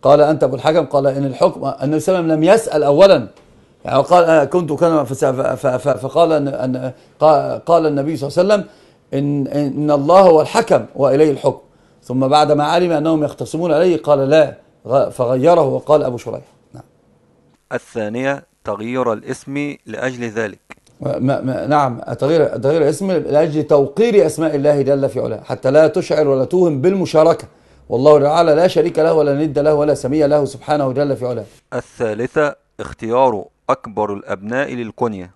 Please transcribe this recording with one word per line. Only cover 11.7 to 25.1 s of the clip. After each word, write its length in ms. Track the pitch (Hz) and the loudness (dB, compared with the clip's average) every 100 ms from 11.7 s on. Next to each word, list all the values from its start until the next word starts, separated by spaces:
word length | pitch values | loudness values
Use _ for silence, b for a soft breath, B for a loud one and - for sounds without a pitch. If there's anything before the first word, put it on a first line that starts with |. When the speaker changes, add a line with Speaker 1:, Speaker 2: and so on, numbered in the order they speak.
| b b b | b b b
Speaker 1:
ثم 260 | _ 127 135 | _ -4 2
بعدما 360 | 147 151 147 | 2 4 2
علم 280 | 147 175 180 | 2 0 0
أنهم 320 | 160 156 160 | 0 0 0
يختصمون 480 | 147 - 120 156 175 | -2 -6 -10 -6 -2
عليه 300 | 151 180 160 | 0 2 0
قال: 160 | 147 147 135 | 0 0 4
"لا"، 260 | 156 143 123 _ _ - | 2 2 -2 _ _ -2
غ-، 220 | 131 104 | 0 0
فغيره 540 | - 120 127 143 170 | -2 -2 0 4 4
وقال 400 | 139 131 - 151 | 2 -2 0 0
أبو 140 | 131 120 | 0 -6
شريح. 280 | - 104 - _ _ | -10 -14 -14 _ _
نعم. 100 | - - _ _ _ _ _ _ _ _ | -20 -20 _ _ _ _ _ _ _ _
Speaker 2:
الثانية، 760 | 127 - 123 107 113 135 139 _ _ | -10 -10 -8 -8 -6 -6 -6 _ _
تغيير 480 | - 101 110 127 120 | -10 -8 -6 -4 -2
الاسم 640 | 110 - - - 139 147 143 - | -4 -6 -12 -10 -8 -8 -10 -14
لأجل 380 | 107 127 123 | -8 -8 -6
ذلك. 360 | 120 107 107 92 _ - _ _ | -8 -6 -8 -8 _ -20 _ _
Speaker 1:
ما، 400 | 135 - 131 135 | -8 -4 -2 -2
ما، 260 | 127 127 90 | -4 -6 -2
نعم، 340 | 147 135 117 | 0 0 -4
تغيير، 560 | - 117 135 165 143 - | -10 -6 -2 0 0 -2
تغيير 240 | 120 160 | -2 0
الاسم 280 | 156 156 196 | 0 -2 -4
لأجل 520 | 175 - 143 160 151 | -4 0 0 0 -2
توقير 640 | 147 147 135 - 233 208 160 | 0 2 2 0 2 4 2
أسماء 280 | 147 160 | 0 -4
الله 280 | 147 143 143 | 0 0 0
جل 260 | 135 143 | 0 0
في 120 | 135 | -2